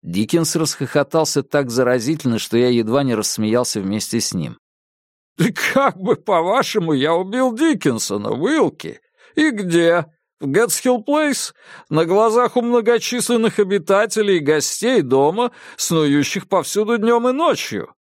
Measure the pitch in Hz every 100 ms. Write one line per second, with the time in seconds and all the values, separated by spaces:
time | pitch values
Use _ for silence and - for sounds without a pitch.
0 | 82 90 107 165 160 156 156 - 135 147
1 | 143 165 156 147 131 147 131 117 123 123
2 | 113 156 127 113 - 113 123 120 110 135
3 | 139 110 107 - 107 117 123 110 95 107
4 | - 113 - 92 69 - _ _ _ _
5 | _ _ _ - 262 - - 262 277 185
6 | 190 - - 180 170 240 269 220 165 143
7 | 143 170 190 240 262 226 320 254 151 117
8 | - 101 107 113 185 311 185 - - -
9 | _ _ _ - 311 214 180 170 170 170
10 | 151 _ _ _ 143 151 226 - 254 247
11 | 220 302 302 269 - _ - - - 151
12 | 165 196 220 226 247 247 240 240 220 233
13 | - 240 - 240 220 - 196 202 156 196
14 | 220 220 208 185 143 151 135 - 226 254
15 | 127 135 143 196 240 - - - - 165
16 | 151 143 139 202 - 190 147 196 214 233
17 | 226 240 247 262 330 175 - 101 64 _